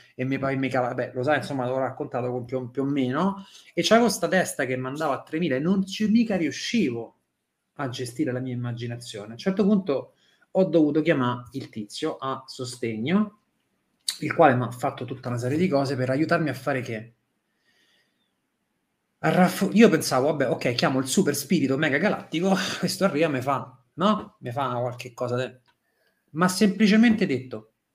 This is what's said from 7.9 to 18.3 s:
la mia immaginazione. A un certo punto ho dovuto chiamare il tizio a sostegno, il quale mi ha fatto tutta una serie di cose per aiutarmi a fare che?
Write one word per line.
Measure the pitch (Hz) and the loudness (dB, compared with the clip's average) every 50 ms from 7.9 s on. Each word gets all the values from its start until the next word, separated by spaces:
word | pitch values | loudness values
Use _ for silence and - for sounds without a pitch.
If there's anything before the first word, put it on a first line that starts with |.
| 120 - 131 123 - - 156 131 | -6 -8 -8 -8 -4 -4 -2 -2
la | 123 127 | -2 -4
mia | 131 131 123 | -4 -6 -6
immaginazione. | 120 123 123 117 120 120 120 120 117 - - - 107 101 110 | -6 -6 -6 -6 -6 -8 -8 -8 -10 -12 -12 -12 -12 -12 -12
A | 113 | -14
un | 117 | -6
certo | - 196 190 196 214 | -4 -2 0 2 2
punto | 190 214 190 185 - 139 127 - - _ _ _ _ _ _ _ _ | 2 2 2 2 0 -2 -2 -4 -8 _ _ _ _ _ _ _ _
ho | - 180 190 | 0 0 2
dovuto | 160 151 170 156 147 139 156 151 | 4 4 4 4 4 4 2 2
chiamare | 165 160 139 127 123 123 123 - - | 2 2 2 2 0 -2 -4 -8 -12
il | - 135 123 - | -12 -12 -12 -12
tizio | - 113 104 - - - - 156 - - | -10 -12 -12 -10 -10 -6 -6 -6 -6 -6
a | - 135 131 120 - - | -6 -8 -8 -8 -10 -14
sostegno, | - - 131 120 - - - 117 110 107 113 139 175 208 214 208 - _ _ _ _ _ _ _ _ _ _ _ _ _ _ - - - | -14 -12 -10 -10 -10 -8 -6 -6 -4 -4 -2 0 0 0 0 -2 -6 _ _ _ _ _ _ _ _ _ _ _ _ _ _ -10 -8 -6
il | 165 147 - | -4 -2 4
quale | - 165 147 127 | 6 6 6 6
mi | 123 123 | 4 0
ha | 113 | -2
fatto | - - - 139 131 - 127 | -4 -4 -4 -4 -4 -4 -8
tutta | 120 139 120 - 127 | -10 -10 -8 -6 -6
una | 123 117 | -4 -2
serie | 120 123 139 156 | -2 -2 0 2
di | 180 185 | 2 2
cose | 143 139 139 131 143 | 2 2 0 0 -2
per | 123 127 127 | -2 0 0
aiutarmi | 131 139 160 160 170 170 165 147 | 0 0 0 2 0 0 0 -2
a | 123 | -4
fare | - - 151 139 131 | -4 -4 -4 -4 -4
che? | 117 113 117 107 113 120 _ _ _ _ _ _ _ _ _ _ _ _ _ _ _ _ _ _ _ _ _ _ _ _ | -4 -6 -8 -10 -10 -14 _ _ _ _ _ _ _ _ _ _ _ _ _ _ _ _ _ _ _ _ _ _ _ _